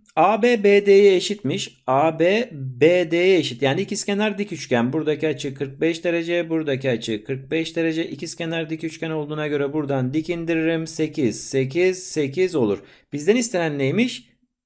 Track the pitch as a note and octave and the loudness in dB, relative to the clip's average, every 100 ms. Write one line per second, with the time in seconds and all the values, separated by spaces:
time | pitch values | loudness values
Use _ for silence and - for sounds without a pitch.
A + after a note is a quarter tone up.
0 | - - F3 A3 A#3+ A#3+ G3+ G3+ G3+ G3 | -6 2 4 4 2 4 6 6 8 8
1 | G3+ F#3 - G3+ C3 F#3 - - - C3+ | 8 6 2 -4 -4 -4 -6 -8 0 2
2 | D#3+ D#3 E3+ G#3 A#3+ D3+ C3+ B2 D3 F3+ | 2 2 2 2 -2 -8 -10 2 4 4
3 | E3 E3+ F3+ F#3 C3 A#2+ C3+ D3+ G3 G3 | 2 2 4 4 2 -2 0 0 -2 -4
4 | - G3 G#3+ G3 G#3 E3+ - A#2+ A#2+ D#3 | -2 -2 -2 -2 -6 -8 -2 0 0 0
5 | D3+ D3+ D#3 C#3 D3 C3+ C#3 C#3 D#3+ E3 | -2 -2 -2 -4 -6 -8 -10 -2 -2 -2
6 | F3 E3+ E3 F3 E3 D#3+ D#3 C3 C3+ A#2 | -2 -2 -2 -2 -2 -2 -2 -2 -2 -2
7 | A#2 G#2+ - C3+ C3+ D#3+ D#3+ - D#3+ D#3+ | -2 -6 -6 -10 -4 -4 -4 -2 -2 -2
8 | E3 - E3 - E3 E3 D#3 D#3+ E3 D#3 | -4 -8 -8 -8 -6 -6 -6 -8 -8 -8
9 | E3 D#3+ D3 D3+ D3+ D3 C#3 D3+ C#3+ C3+ | -6 -6 -6 -6 -2 -2 -2 -2 -2 -2
10 | B2+ D3 D#3+ E3+ E3 E3 D#3+ E3 D#3+ - | -2 -2 -4 -4 -2 0 0 -2 -4 -4
11 | D#3 D#3 B2+ G#2 - C3+ C3 E3 F#3 F3+ | -4 0 -2 -2 -4 -2 -2 2 0 0
12 | - - C#3+ C#3 F#3 E3 A2 G2 - - | -4 -4 -2 -2 0 2 0 0 -6 -20
13 | _ C#3+ D3+ A#3 A#3 F3+ E3 C#3+ C3+ F3+ | _ -4 0 0 0 -2 -2 -2 -2 0
14 | B3 - - _ _ _ | -2 -4 -16 _ _ _